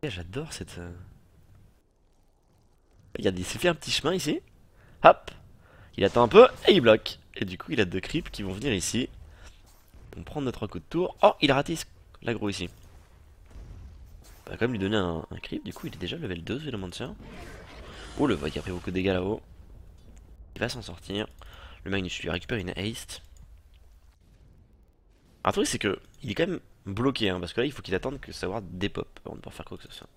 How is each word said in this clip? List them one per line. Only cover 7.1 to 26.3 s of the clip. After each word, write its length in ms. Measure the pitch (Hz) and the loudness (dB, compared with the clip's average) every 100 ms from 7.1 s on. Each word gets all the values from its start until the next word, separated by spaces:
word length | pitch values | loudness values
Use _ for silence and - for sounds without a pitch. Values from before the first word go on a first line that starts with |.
| - - - | -10 -14 -8
Et 100 | 101 | -6
du 120 | 90 | -6
coup, 140 | - | -4
il 80 | 151 | 2
a 60 | 95 | 2
deux 140 | 92 | 2
creeps 320 | - 160 - | -2 -4 -4
qui 100 | - | -8
vont 120 | 98 | -6
venir 200 | 95 139 | -4 0
ici. 360 | 101 - - - - - - - - - - - - - - | 0 0 -2 -2 -8 -20 -18 -20 -20 -20 -20 -20 -20 -18 -16
On 60 | |
prend 180 | 85 151 | -10 -4
nos 100 | 135 | -4
trois 160 | - 107 | -4 -6
coups 160 | - | -8
de 60 | - | -4
tour. 260 | 160 180 - | -2 -2 6
Oh, 140 | 208 - | 6 6
il 100 | 147 | 4
a 40 | 135 | 4
raté 200 | 147 165 | 2 -4
ce, 100 | - - - - | -6 -14 -20 -8
l'aggro 260 | - 110 104 | -4 -2 -2
ici. 200 | 95 87 - - - - - - - - - - - - - - - - - - | -4 -8 -10 -20 -20 -20 -20 -20 -20 -20 -18 -16 -16 -16 -18 -20 -20 -20 -18 -12
On 40 | |
va 80 | - | -2
quand 80 | 120 | 0
même 60 | |
lui 80 | 117 | 0
donner 180 | 95 110 | 2 2
un, 280 | 90 82 - | 0 -2 -6
un 80 | 85 | -12
creep. 260 | - - | -8 -8
Du 100 | 247 | -8
coup, 140 | - 156 | -10 -12
il 60 | |
est 40 | - | -8
déjà 200 | 87 165 | -8 -6
level 260 | 131 87 | -6 -6
deux, 160 | 85 120 | -4 -6
ce 60 | 151 | -6
Venomancer. 400 | 110 92 - 127 214 - - - - - - - - - - | -8 -8 -8 -10 -10 -14 -14 -14 -16 -16 -16 -16 -14 -14 0
Oh, 60 | 143 | 2
le 80 | |
Void 160 | 90 73 | 2 -2
qui 80 | 76 | -4
a 60 | |
pris 80 | 85 | -6
beaucoup 180 | 90 92 | -6 -4
de 60 | 90 | 0
dégâts 180 | 95 | 2
là-haut. 300 | 92 92 110 - - - - - - - - - - - - | 2 0 -4 -8 -20 -20 -20 -20 -20 -20 -20 -20 -20 -18 -4
Il 40 | |
va 100 | 117 | -4
s'en 120 | 123 | -4
sortir. 460 | 104 87 - 98 107 - - - - - | -10 -14 -6 -4 -4 -10 -18 -18 -18 -12
Le 80 | - | -4
Magnus 280 | 98 90 - | -2 -2 -4
lui 120 | 85 | -2
récupère 260 | 85 - 120 | -4 -2 -4
une 140 | 90 | -2
haste. 500 | 85 101 120 - - - - - - - - - - - - - - - - - - - _ _ _ - - | -4 -4 -6 -12 -16 -16 -20 -20 -20 -20 -20 -20 -20 -20 -20 -20 -20 -20 -20 -20 -20 -20 _ _ _ -20 -4
Un 80 | - | -2
truc, 160 | 196 - | 0 0
c'est 100 | 117 | 0
que 220 | 104 - - - | 0 -2 -8 -14
il 80 | 127 | -8